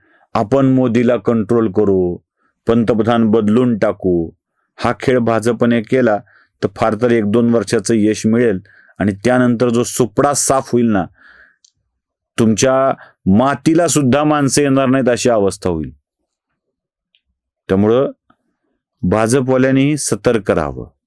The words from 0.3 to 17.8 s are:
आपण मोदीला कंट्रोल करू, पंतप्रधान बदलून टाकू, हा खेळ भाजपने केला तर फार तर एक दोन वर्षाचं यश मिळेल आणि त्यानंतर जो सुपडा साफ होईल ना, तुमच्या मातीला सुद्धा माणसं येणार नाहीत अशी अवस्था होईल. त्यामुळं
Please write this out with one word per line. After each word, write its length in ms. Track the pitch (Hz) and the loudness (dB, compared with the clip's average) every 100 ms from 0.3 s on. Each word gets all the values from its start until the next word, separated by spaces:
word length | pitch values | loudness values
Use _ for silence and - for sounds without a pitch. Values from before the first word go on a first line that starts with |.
आपण 320 | 110 107 135 135 | -4 -2 0 2
मोदीला 500 | 131 127 113 120 117 | 2 0 0 0 0
कंट्रोल 560 | 120 113 101 120 110 | -2 -2 0 0 0
करू, 440 | 104 101 95 90 87 - _ _ _ - | 0 0 2 0 -4 -14 _ _ _ -2
पंतप्रधान 580 | 117 107 110 110 117 | 0 0 0 0 0
बदलून 540 | 113 113 104 113 127 104 | 2 2 2 2 0 0
टाकू, 520 | 107 98 92 87 80 - _ _ _ - | -2 -2 -2 -2 -4 -10 _ _ _ -6
हा 160 | 113 120 | -4 -2
खेळ 180 | - 127 | -2 0
भाजपने 640 | 117 113 113 113 120 117 | 0 0 -2 0 0 0
केला 360 | 104 131 120 101 - _ _ _ | 0 0 0 0 -6 _ _ _
तर 60 | 104 - | -8 -2
फार 180 | 110 107 | -2 0
तर 80 | 120 | 0
एक 200 | 117 104 | 0 2
दोन 240 | 117 117 | 0 2
वर्षाचं 400 | 117 95 117 98 113 | 0 0 -2 0 0
यश 300 | 104 104 110 | 0 0 0
मिळेल 320 | 117 120 95 - - _ - | 0 0 -2 -8 -20 _ -4
आणि 140 | 98 98 | -4 -2
त्यानंतर 440 | 120 127 123 113 123 | 0 2 0 0 0
जो 140 | 117 | 0
सुपडा 500 | 117 - 117 - 139 | -2 -2 -2 0 -2
साफ 360 | 139 - 135 - | 0 0 -2 0
होईल 140 | 120 117 | -2 0
ना, 200 | 101 80 - - - - _ _ _ _ _ _ _ _ - | -2 -4 -12 -20 -20 -20 _ _ _ _ _ _ _ _ -2
तुमच्या 560 | 113 104 131 131 135 - - _ - | 0 2 0 2 0 -2 -10 _ 0
मातीला 600 | 101 139 139 160 165 170 | 2 2 0 0 2 2
सुद्धा 360 | 147 131 139 | 0 0 0
माणसं 380 | 151 151 139 - | 0 0 0 0
येणार 240 | 143 135 131 | 0 0 2
नाहीत 220 | 135 123 | 0 0
अशी 220 | 120 123 | 0 0
अवस्था 400 | 113 98 - 92 | 2 0 -2 -4
होईल. 200 | 80 67 67 _ _ _ _ _ _ _ _ _ _ _ _ _ _ _ _ - | -6 -8 -14 _ _ _ _ _ _ _ _ _ _ _ _ _ _ _ _ -4
त्यामुळं 420 | 95 | 0